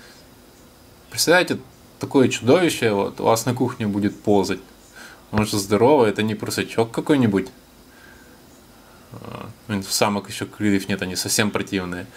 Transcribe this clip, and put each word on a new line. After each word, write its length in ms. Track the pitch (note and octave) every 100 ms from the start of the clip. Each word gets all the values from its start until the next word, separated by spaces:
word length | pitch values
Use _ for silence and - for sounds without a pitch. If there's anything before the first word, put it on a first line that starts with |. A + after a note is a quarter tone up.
| - - - - - - - - - - -
Представляете, 460 | - D3+ F3+ E3+ A#2+ - - - -
такое 280 | - C#3 A#2+
чудовище 600 | - A2+ F3 E3 - A2+
вот 280 | G2+ G2 -
у 60 | G#2+
вас 200 | A2+ C3
на 80 |
кухне 340 | B2 A#2 - G#2
будет 320 | G2+ G2+ -
ползать. 360 | A2 G2+ F2+ F2+ - - - - - - -
Он 140 | G#2+ G#2+
же 140 | G#2+
здоровый, 500 | G2 G2+ B2 D3 G#2+
это 140 | G#2
не 120 | A2 G#2
прусачок 560 | - - F#2+ - A2+
какой-нибудь. 580 | - D3+ C#3+ A2+ F#2+ - - - - - - - - - - - - - - - - -
А, 380 | A2+ - - A2 - -
блин, 160 | G2+
в 80 | F#2+
самок 380 | - G#2+ G2+ -
ещё 160 | - G2
крыльев 420 | - G#2+ G2 G2
нет, 120 | G2
они 140 | F#2 F2+
совсем 360 | G2+ - G#2
противные. 540 | G#2+ G2 G2 F2+ F2+ -